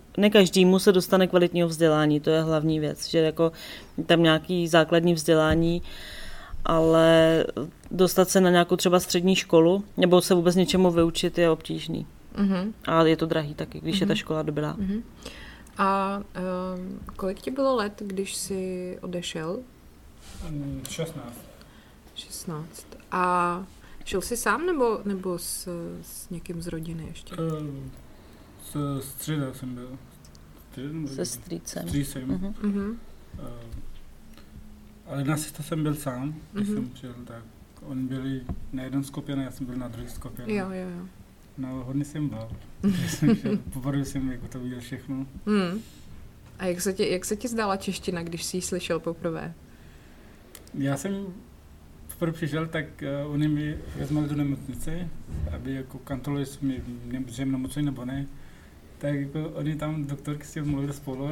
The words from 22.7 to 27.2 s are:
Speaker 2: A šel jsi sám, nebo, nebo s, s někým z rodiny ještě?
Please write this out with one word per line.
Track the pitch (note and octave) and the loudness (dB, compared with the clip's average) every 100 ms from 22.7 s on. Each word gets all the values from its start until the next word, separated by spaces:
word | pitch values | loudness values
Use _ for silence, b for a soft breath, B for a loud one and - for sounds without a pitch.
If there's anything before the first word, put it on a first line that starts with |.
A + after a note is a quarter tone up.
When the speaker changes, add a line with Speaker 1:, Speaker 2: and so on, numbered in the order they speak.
| - - - - | -14 -18 -20 -6
Speaker 2:
A | F#3 F3+ F3+ F3 F3 F#3+ b b b | 0 2 4 2 0 -8 b b b
šel | - G3 | -4 -4
jsi | F3 A#3+ | -2 -2
sám, | A3+ A3 F4 | 0 2 2
nebo, | D#4+ A#3+ G#3 | 2 2 0
nebo | G3+ F#3+ F#3 E3+ | -2 -4 -4 -6
s, | - - - F3 E3+ E3+ | -6 -8 -8 -8 -8 -12
s | E3 - - | -14 -16 -12
někým | E3+ - E3+ | -10 -8 -8
z | E3+ | -6
rodiny | E3 E3 E3 D#3 | -6 -6 -8 -10
ještě? | E3 | -12